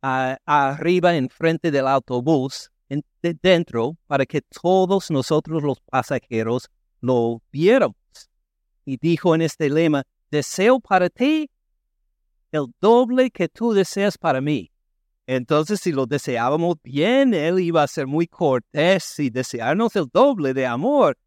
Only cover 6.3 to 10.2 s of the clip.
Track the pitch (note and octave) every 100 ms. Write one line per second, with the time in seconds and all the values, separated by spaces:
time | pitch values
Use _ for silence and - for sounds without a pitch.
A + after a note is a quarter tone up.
6.3 | A2+ A2 B2 - _ _ _ B2 B2 A#2
7.3 | A#2 _ C#3 E3+ C4 D#3+ - _ - -
8.3 | _ _ _ _ _ - C3 E3 E3+ F3+
9.3 | D#3+ E3 - D3+ D3+ E3 D3 C3 _